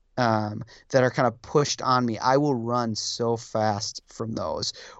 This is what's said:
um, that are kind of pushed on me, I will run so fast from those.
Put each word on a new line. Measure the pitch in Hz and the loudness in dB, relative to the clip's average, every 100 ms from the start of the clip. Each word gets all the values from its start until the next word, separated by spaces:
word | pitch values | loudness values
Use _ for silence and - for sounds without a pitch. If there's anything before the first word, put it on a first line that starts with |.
| _ - | _ 0
um, | 120 110 107 107 - - _ | 2 2 0 -6 -12 -16 _
that | 135 | 2
are | 127 | 4
kind | - 127 | 4 0
of | 110 | 0
pushed | - 156 147 - | 0 0 2 0
on | 131 127 120 | 2 2 2
me, | 107 | 0
I | 127 135 | 2 4
will | 147 127 | 4 0
run | 113 120 117 107 | -2 -2 -2 -4
so | - - 117 113 | -6 -4 -2 -2
fast | - 113 107 104 - - - | -4 -2 0 0 -4 -10 -14
from | - 113 | -10 -8
those. | 110 87 76 - - - - | -6 -6 -4 -6 -8 -14 -20